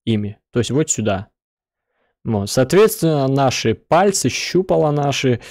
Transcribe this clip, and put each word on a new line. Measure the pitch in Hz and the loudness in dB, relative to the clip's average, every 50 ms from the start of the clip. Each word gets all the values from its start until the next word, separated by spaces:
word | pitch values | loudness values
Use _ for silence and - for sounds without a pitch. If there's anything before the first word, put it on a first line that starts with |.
| - | -4
ими. | 117 113 104 104 101 107 _ _ _ - | -2 -2 -2 -2 -6 -10 _ _ _ -4
То | 120 | -4
есть | 113 - | -2 0
вот | 120 147 160 - | 0 -2 -2 -2
сюда. | - - 107 107 98 92 107 - _ _ _ _ _ _ _ _ _ _ _ _ _ _ _ _ _ _ - | -2 -4 -2 -2 -2 -4 -6 -12 _ _ _ _ _ _ _ _ _ _ _ _ _ _ _ _ _ _ -6
Вот. | 120 110 101 98 104 | -4 -2 -2 -2 -2
Соответственно, | - 131 131 131 165 190 220 214 - - 165 165 156 143 135 127 | 0 0 0 2 4 4 4 4 2 0 -2 0 0 2 0 0
наши | 135 139 135 131 - - - 120 104 | 2 2 2 0 0 0 -2 -2 -2
пальцы, | - _ - 156 170 196 208 196 - - 123 | -2 _ 0 2 2 4 2 2 0 -2 -2
щупала | - - - - - 175 190 - 175 160 160 151 | -2 -4 -6 -2 -2 0 0 0 0 0 2 0
наши, | 147 147 143 143 135 - - 131 120 113 - - | 0 0 -2 -2 -2 0 0 0 0 -2 -4 -12